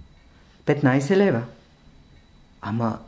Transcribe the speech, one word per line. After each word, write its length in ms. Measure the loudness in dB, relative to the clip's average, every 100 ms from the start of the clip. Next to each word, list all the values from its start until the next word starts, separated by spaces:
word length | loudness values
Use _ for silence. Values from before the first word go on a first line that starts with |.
| -20 -20 -20 -20 -20 _
„Петнайсет 520 | -4 0 2 2 2 2
лева.“ 280 | 2 0 -4 -14 _ _ -20 -20 -20 -20 _ -20 -20 -16
„Ама 380 | -8 -4 -4 -6